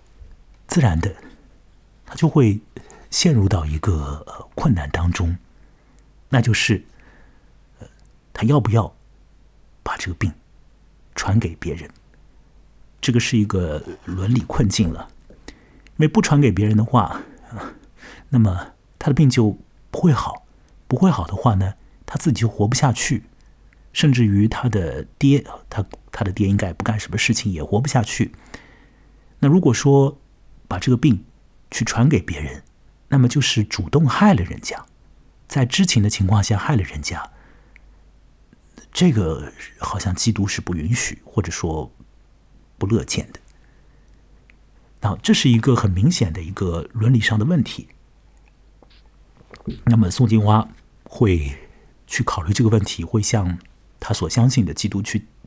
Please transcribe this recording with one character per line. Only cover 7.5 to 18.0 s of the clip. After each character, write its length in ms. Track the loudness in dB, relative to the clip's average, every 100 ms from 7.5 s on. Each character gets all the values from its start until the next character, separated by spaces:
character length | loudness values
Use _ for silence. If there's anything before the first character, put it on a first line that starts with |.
| _ _ -20
呃， 80 | -20 _ _ _ _
她 100 | -4
要 160 | 2 2
不 120 | 2
要 240 | 2 0 -6 _ _ _ _ _ _ _ _
把 120 | -12 -10
这 100 | -10
个 60 | -6
病 180 | -6 -6 _ _ _ _ _ _ _
传 260 | -8 -2 0
给 160 | -2 -6
别 180 | -10
人？ 160 | -10 -14 -20 _ _ -20 _ _ _ _ _ -20 _
这 140 | -2
个 60 | 0
是 180 | 2 0
一 80 | 0
个 380 | -2 -4 -6 -10 -14 -10
伦 280 | -4 0
理 80 | 0
困 260 | 0 -2 0
境 240 | 0 -2
了。 180 | -4 -12 -20 -20 -20 -20
因 560 | -20 _ _ -10 0
为 40 | 2
不 120 | 2
传 200 | 4 4
给 100 | 4
别 140 | 2 2
人 100 | 2
的 80 |
话， 380 | 2 2 0 -4 -16 -20 -18
呃， 220 | -16 -16 -18 -20 -20